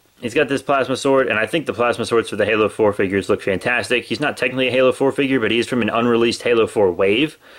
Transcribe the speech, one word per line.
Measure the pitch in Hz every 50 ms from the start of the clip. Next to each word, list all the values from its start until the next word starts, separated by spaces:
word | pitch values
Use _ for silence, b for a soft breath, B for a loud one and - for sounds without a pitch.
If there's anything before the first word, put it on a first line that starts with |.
| _ _ _ -
he's | - 117 -
got | 151 147 127
this | 139 120
plasma | - - 139 135 123 120 135
sword, | - - 139 135 131 131 -
and | 110 107
I | 110
think | 107 - 170 135
the | -
plasma | 95 117 120 120 110 107 110
swords | - 120 113 104 -
for | 110
the | 104 101
Halo | 104 113 107 110 95
four | - - 113 104
figures | 101 - 104 92 98 98 90 -
look | 104 -
fantastic. | - 104 95 85 - 127 123 120 101 - 123 117 -
He's | - 113 101
not | 147 143 107
technically | - 127 131 123 131 131 123
a |
Halo | 117 131 131 127
four | 123 - 139 135
figure, | - - 143 131 135 131
but | 110 104
he | 113 120
is | 113 -
from | 131 123
an | 113 104
unreleased | 107 117 117 120 117 117 117 117 104 -
Halo | - 117 120 113 107
four | 98 - 113 101 92
wave, | 85 90 98 98 104 120 151 151 - _ B B B